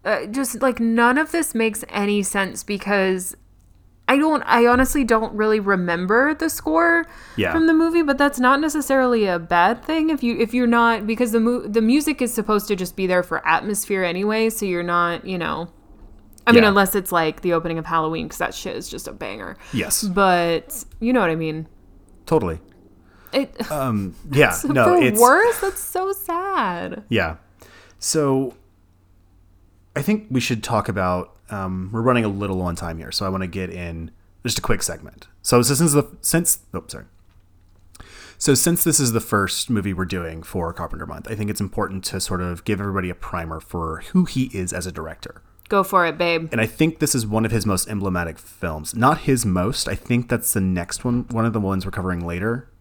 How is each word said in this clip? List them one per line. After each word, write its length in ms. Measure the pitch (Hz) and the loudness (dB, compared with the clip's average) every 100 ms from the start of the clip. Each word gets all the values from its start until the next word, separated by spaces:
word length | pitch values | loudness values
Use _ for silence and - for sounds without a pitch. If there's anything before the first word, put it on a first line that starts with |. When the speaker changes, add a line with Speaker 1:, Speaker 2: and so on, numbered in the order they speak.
Speaker 1:
uh, 220 | 180 202 190 | -2 -2 -2
just, 360 | 240 262 220 | -4 -4 0
like, 160 | 269 247 | 0 2
none 400 | 233 226 240 262 | 0 4 4 4
of 140 | 311 | 0
this 200 | 339 302 | -2 -2
makes 320 | 220 226 214 - | 0 -2 -2 -8
any 340 | - 202 208 | -4 0 0
sense 400 | 202 202 190 - | 0 -2 -4 -6
because 760 | - 202 196 202 190 185 185 - _ _ _ _ _ _ - | -8 -6 -2 0 2 0 -4 -12 _ _ _ _ _ _ 2
I 100 | 269 | 2
don't, 220 | 311 302 - | 4 0 2
I 200 | 233 240 | 4 6
honestly 340 | 247 262 302 | 6 4 2
don't 320 | 240 226 220 | 2 2 0
really 240 | 208 214 214 | -2 0 2
remember 720 | 196 196 175 170 180 220 285 | 2 0 0 -2 2 2 2
the 160 | 302 320 | 0 -4
score 580 | - - 320 339 339 330 - - | -4 0 2 4 2 0 -12 -12
Speaker 2:
Yeah. 160 | - 92 | -2 0
Speaker 1:
from 160 | - 320 | 4 4
the 80 | |
movie, 280 | 320 330 339 | 4 4 2
but 140 | 302 277 | 2 2
that's 200 | 285 285 | 0 2
not 220 | 247 277 | 2 4
necessarily 680 | 311 302 269 269 254 233 202 | 2 -2 0 2 4 2 2
a 140 | 175 | 0
bad 440 | 165 175 180 240 | 2 4 4 2
thing 260 | - 320 311 | -2 0 0
if 120 | 294 | 0
you, 160 | 240 233 | 0 0
if 160 | 226 | 0
you're 140 | 247 240 | 2 2
not, 400 | 233 233 226 214 | 4 4 2 -2
because 240 | 220 247 | -2 2
the 80 | 226 | 2
mu-, 260 | 226 247 - | 2 0 0
the 160 | 214 | 0
music 400 | 220 277 302 294 | 4 4 2 -2
is 100 | 240 | -2
supposed 360 | 226 214 208 208 | -2 0 0 0
to 80 | 196 | -4
just 180 | 180 | -4
be 140 | - 185 | -4 0
there 160 | 180 | 0
for 200 | 180 160 | 0 -2
atmosphere 600 | - 165 202 202 - 196 | 0 0 0 -6 -2 -2
anyway, 440 | 180 175 202 220 226 | -2 -2 -2 0 0
so 160 | 226 | -2
you're 200 | 202 175 | -4 -4
not, 400 | 175 175 175 170 - | 0 0 0 -2 -6
you 100 | 185 | -6
know, 360 | 160 151 175 - _ - - - - - - | -4 -6 -8 -14 _ -20 -20 -20 -20 -4 6
I 60 | |
mean, 100 | 240 | 8
Speaker 2:
Yeah. 60 | 214 | 8
Speaker 1:
unless 260 | 196 196 | 4 2
it's, 160 | 202 185 | 0 -2
like, 300 | 175 160 156 | 0 0 -2
the 120 | 180 | 0
opening 260 | 170 165 165 | 0 0 -6
of 80 | 160 | -2
Halloween, 420 | 165 156 160 156 | -2 -2 -4 -8
'cause 100 | - | -6
that 160 | 165 | -6
shit 220 | - - 120 | -6 -10 -10
is 120 | - | -10
just 200 | - - | -12 -12
a 40 | |
banger. 440 | - 104 104 95 - - | -12 -12 -10 -14 -16 -8
Speaker 2:
Yes. 320 | - - - | -6 -2 -2
Speaker 1:
But 800 | 208 185 196 175 170 165 - - - - | -2 2 4 4 2 -2 -4 -14 -14 -6
you 120 | 226 | 0
know 60 | 254 | 2
what 100 | 180 | 2
I 40 | |
mean. 320 | 165 160 156 160 _ - - _ - - | 0 -4 -6 -10 _ -20 -20 _ -20 0
Speaker 2:
Totally. 340 | 160 92 82 - - - _ _ _ - | 2 2 -6 -12 -20 -20 _ _ _ -4
Speaker 1:
It, 360 | 269 277 - - | -4 -4 -6 -6
Speaker 2:
Um, 420 | 151 135 107 95 85 - | -4 -2 -2 -4 -10 -2
yeah, 200 | 135 135 | 4 4
Speaker 1:
<laughs> 40 | |
it's 100 | 85 277 | 2 0
Speaker 2:
no, 180 | 285 | 4
Speaker 1:
for 180 | - 359 | 6 6
Speaker 2:
it's 180 | 262 214 | 4 6
Speaker 1:
worse. 380 | 240 311 466 466 | 8 8 4 2
That's 200 | 392 - | -4 -4
so 320 | - 359 381 | -6 -4 -4
sad. 880 | 392 - 339 381 381 214 175 180 - - | -6 -6 -6 -2 -2 -2 -4 -8 -10 -4
Speaker 2:
Yeah. 300 | 110 82 78 _ _ - - - - | -2 -2 -6 _ _ -20 -20 -20 -10
So 560 | - 160 143 135 131 - _ _ _ _ _ _ _ _ _ _ _ _ _ - | -2 0 2 0 -2 -8 _ _ _ _ _ _ _ _ _ _ _ _ _ -6
I 60 | |
think 240 | 143 214 214 | 0 -2 0
we 80 | 131 | -2
should 240 | 120 117 | -2 -4
talk 260 | - 110 101 | 0 -2 0
about, 440 | 98 92 90 - - _ | -2 0 -2 -4 -16 _
um, 420 | 104 95 92 92 | -8 -6 -6 -6
we're 100 | 113 | -2
running 220 | 117 120 | 2 2
a 40 | 110 | 2
little 320 | 98 101 92 | -2 -4 -2
on 140 | 90 | -2
time 240 | 85 85 82 | -4 -8 -10
here, 140 | 80 | -8
so 120 | - | -6
I 40 | 98 | -4
wanna 180 | 92 92 | -4 -6
get 240 | 92 92 | -6 -8
in 400 | 87 87 82 80 - _ _ | -8 -10 -10 -12 -16 _ _
just 160 | 120 - | -6 -6
a 20 | |
quick 220 | - 104 | -2 -2
segment. 460 | - 85 - - - _ | -2 -8 -16 -20 -20 _
So, 200 | - 123 | 2 4
so 120 | 117 | 4
since 180 | 135 170 | 4 4
the, 100 | 143 139 - | 4 0 -6
since, 380 | - 165 175 - - | 0 0 2 -2 -4
oh, 80 | 87 - | -12 -10
sorry. 160 | - - _ _ - _ _ _ - - - - - - - | -16 -16 _ _ -20 _ _ _ -20 -20 -20 -20 -20 -20 -4
So 180 | - | 2
since 280 | 135 - 170 | 2 4 2
this 160 | - - | 2 2
is 140 | 131 | 2
the 80 | 113 | 0
first 500 | - 107 95 - - | 0 0 0 -2 -2
movie 240 | 110 101 | -2 0
we're 100 | 92 95 | -4 -4
doing 360 | 95 82 80 | -4 -6 -10
for 300 | 80 95 82 | -8 -6 -6
Carpenter 340 | 87 - - - | -6 -8 -8 -10
Month, 220 | 76 - | -12 -10
I 60 | 107 | -6
think 120 | 104 | -6
it's 120 | 101 | -4
important 420 | 98 - 98 95 - | -6 -4 -6 -6 -8
to 140 | 95 | -8
sort 200 | - 92 | -6 -4
of 220 | 90 87 | -4 -6
give 160 | - 101 | -4 -4
everybody 300 | 101 95 90 | -2 -4 -4
a 40 | |
primer 460 | 85 - 90 82 80 | -8 -8 -8 -8 -10
for 420 | - 87 80 82 - | -8 -6 -6 -8 -2
who 120 | 185 | 0
he 260 | 180 135 127 | 2 0 -2
is 200 | 101 90 | -4 -6
as 140 | 82 90 | -6 -8
a 40 | |
director. 480 | 85 80 82 - - _ _ - | -10 -12 -12 -16 -18 _ _ -2
Speaker 1:
Go 160 | 202 | 0
for 200 | 190 190 | 2 2
it, 140 | 170 156 | 2 0
babe. 300 | 175 165 165 | 0 0 -2
Speaker 2:
And 100 | 117 | -2
I 60 | 110 | -2
think 320 | - 156 160 | 2 0 2
this 160 | 147 | -2
is 100 | 127 110 | 0 0
one 160 | 107 | 0
of 80 | 110 | 0
his 120 | 113 | 0
most 240 | 98 92 - | 0 -2 -2
emblematic 500 | 107 98 90 85 78 | -4 -2 -2 -4 -8
films. 540 | - - 87 78 76 - | -20 -10 -8 -6 -8 2
Not 220 | 123 156 | 2 2
his 280 | - 131 110 | 0 0 2
most. 420 | 90 92 135 - | 0 0 -2 -4
I 60 | |
think 340 | 98 - 120 120 | -6 -2 -2 0
that's 240 | 120 - | -4 -2
the 80 | 107 | -2
next 440 | 95 90 85 - | 0 -2 -4 -6
one, 220 | 127 120 123 | -2 -4 -4
one 140 | 113 113 | -2 -2
of 60 | |
the 80 | 107 | 0
ones 240 | 98 95 | -2 -2
we're 80 | 95 | -4
covering 340 | - 92 87 85 | -6 -4 -4 -4
later. 420 | 87 107 120 - _ | -4 -4 -6 -8 _